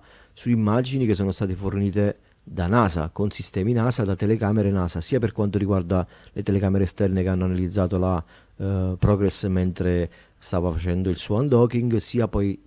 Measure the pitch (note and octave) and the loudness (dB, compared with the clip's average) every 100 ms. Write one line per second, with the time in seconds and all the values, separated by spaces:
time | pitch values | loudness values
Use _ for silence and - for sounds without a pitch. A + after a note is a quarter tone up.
0 | - - - - B2 A#2 G#2 A#2 B2+ C3+ | -6 -20 -20 -10 0 2 2 2 0 -2
1 | A#2 F#2+ G2 F#2 G2 F#2+ G2 G2 G2+ G2 | 0 0 0 -2 -4 -4 -4 -2 0 2
2 | G2+ - _ _ - E2+ F2 A#2+ G2+ E2 | 0 -2 _ _ -12 -4 0 2 2 0
3 | E2 - G#2 - - G2 G2 A#2+ A#2+ B2 | -4 -2 -4 -4 -8 -2 0 0 0 0
4 | G2 F#2+ G#2 A2 G#2 G#2+ G2+ G2 F2+ E2+ | -2 0 0 0 2 2 2 2 0 -4
5 | - C3 A2+ - G#2 G2 G2 G2 E2+ F#2 | -2 0 0 -2 -2 0 0 0 0 0
6 | F2 - - - G#2 G2 G2 G2 G2 - | -2 -8 -16 -8 -2 0 2 2 0 0
7 | G2 F#2+ F#2 F#2 F#2 F2+ F#2 G2 F2+ F#2 | 0 2 0 0 0 0 0 0 0 2
8 | F#2 F2+ - - _ - G2 F#2+ F#2 F2+ | 0 0 -4 -16 _ -8 -4 -2 -2 0
9 | - G2+ G2 - G2 F#2 F#2 F2 F2+ F2 | 2 4 2 0 -2 0 0 0 0 0
10 | E2+ - - _ - F#2 F2 D#2+ F2+ F2 | -2 -6 -20 _ -6 -2 0 -2 -2 -2
11 | F#2 E2+ - G#2 C#3+ A#2+ A#2+ A#2+ A#2+ A2+ | 0 -2 -2 -2 2 4 4 2 0 0
12 | - A#2+ A2 G#2+ G2+ - | -2 -2 0 0 -2 -4